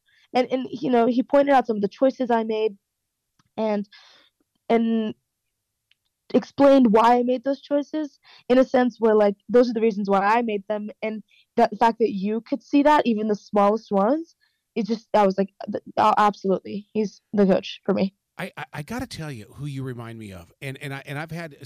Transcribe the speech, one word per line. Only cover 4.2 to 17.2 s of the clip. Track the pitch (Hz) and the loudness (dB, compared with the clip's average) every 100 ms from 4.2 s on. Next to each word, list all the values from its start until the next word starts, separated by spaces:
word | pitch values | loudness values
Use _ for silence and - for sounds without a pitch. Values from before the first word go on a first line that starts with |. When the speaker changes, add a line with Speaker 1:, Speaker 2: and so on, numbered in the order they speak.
| _ _ _ _ - | _ _ _ _ 0
Speaker 1:
and | 233 226 226 220 - _ _ _ _ _ _ _ _ _ _ _ | 0 2 -2 -4 -10 _ _ _ _ _ _ _ _ _ _ _
explained | 240 - - 277 269 240 | -4 -2 2 6 6 6
why | 214 226 247 | 4 4 4
I | |
made | 247 254 | 2 -2
those | 269 277 | -2 -6
choices | - 285 277 311 294 _ _ - - | -4 -4 -4 -8 -8 _ _ -12 0
in | 254 | 2
a | 262 | 4
sense | 254 254 - | 2 0 0
where, | 220 214 | 2 4
like, | 208 202 - | 2 0 0
those | 240 247 | 2 2
are | |
the | 226 | 2
reasons | 226 196 196 | 0 -2 0
why | 196 196 | 0 2
I | 233 | 0
made | 233 208 196 | 0 -4 -6
them. | 214 208 - | -8 -8 -10
And | 220 214 - _ _ - | -10 -10 -14 _ _ 0
that, | 233 | 0
the | 202 | 2
fact | 233 220 | 0 0
that | 220 | -2
you | 202 202 226 | -2 -4 -4
could | - - | -6 -8
see | - 285 | -2 2
that, | 285 294 240 | 4 4 2
even | 208 220 | -2 -2
the | 202 | -4
smallest | - 208 202 220 - | -4 0 2 0 -2
ones, | 196 208 311 330 _ _ _ _ 220 | 0 0 0 -4 _ _ _ _ -8
it | 220 | -6
just, | 226 _ 214 | -6 _ 0
I | 196 | 2
was | 190 | 0
like, | 190 - - | -4 -6 -10
th-, | - - - | -10 -8 0
oh, | 214 208 | 2 2
absolutely. | 208 - 190 185 214 208 - | 0 0 -4 -4 -6 -14 -8
He's | 214 208 - | -6 -6 -8